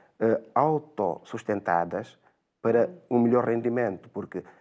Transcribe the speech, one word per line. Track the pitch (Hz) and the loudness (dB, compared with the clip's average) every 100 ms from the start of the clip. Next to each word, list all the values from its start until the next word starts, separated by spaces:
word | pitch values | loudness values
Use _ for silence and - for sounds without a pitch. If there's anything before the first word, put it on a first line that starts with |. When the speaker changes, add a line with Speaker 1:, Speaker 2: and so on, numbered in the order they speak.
| _ - | _ -2
Speaker 1:
eh, | 113 113 - | 0 0 -2
autossustentadas | - 151 151 151 - 92 78 - 113 - 101 95 85 85 90 113 _ _ _ _ _ | 0 2 0 -4 -4 -4 -4 -10 -10 -6 -4 0 0 0 -6 -10 _ _ _ _ _
para | 110 117 113 180 - | 2 2 2 -4 -2
Speaker 2:
Uhum. | 123 | 2
Speaker 1:
um | |
melhor | 117 123 | 4 4
rendimento, | 117 117 120 120 117 92 - | 2 0 -2 -2 -2 -4 -12
porque | 101 92 92 - - | -12 -10 -10 -12 -20